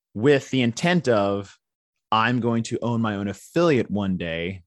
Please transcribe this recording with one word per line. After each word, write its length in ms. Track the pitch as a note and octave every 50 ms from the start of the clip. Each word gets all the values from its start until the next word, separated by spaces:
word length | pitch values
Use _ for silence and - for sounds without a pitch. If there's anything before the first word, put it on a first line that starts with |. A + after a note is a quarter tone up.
| _ _ -
with 360 | G2+ A2 D3 C#3+ C3 - -
the 120 | - C3
intent 460 | A#2+ A#2 A2+ - - F3 F3+ F3+ -
of, 500 | C3 A#2 G#2 G2+ G2+ G2+ G2+ G2+ - - _ _ _ _ _ _ _ _ _ _ _
"I'm 280 | - A2 A2 A#2+ B2 B2
going 240 | A2 A#2+ A#2 A#2 A2+
to 160 | - A#2 -
own 200 | - A#2 A#2+ A2+
my 140 | A2+ G#2+ G2+
own 120 | G2 G2+
affiliate 640 | G2+ F#2+ - - - - E3+ F3 E3+ D3 A#2 G#2 -
one 280 | F#2+ G#2 G2 F#2+ F#2
day. 460 | E2 F2 E2+ E2 E2 E2+ F#2 F#2+ F#2 -